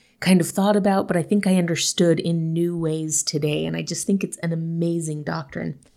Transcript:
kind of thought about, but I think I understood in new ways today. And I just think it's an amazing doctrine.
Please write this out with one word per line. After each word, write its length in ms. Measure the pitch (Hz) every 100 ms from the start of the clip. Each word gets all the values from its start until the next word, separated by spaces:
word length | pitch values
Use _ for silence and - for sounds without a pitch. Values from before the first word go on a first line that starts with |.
| _ _
kind 200 | 180 185
of 80 | 165
thought 280 | - 196 208
about, 320 | 202 196 202
but 80 | 175
I 60 |
think 240 | 151 208 190
I 80 | 185
understood 640 | 170 160 - - 175 165
in 320 | 170 170 160
new 260 | 165 170 170
ways 460 | 160 160 156 160
today. 420 | - 151 151 151 160
And 100 | 165
I 60 |
just 240 | 156 - -
think 160 | 196
it's 140 | - -
an 160 | 170
amazing 720 | 165 165 165 170 170 156 151
doctrine. 560 | 147 165 151 - 170 151 _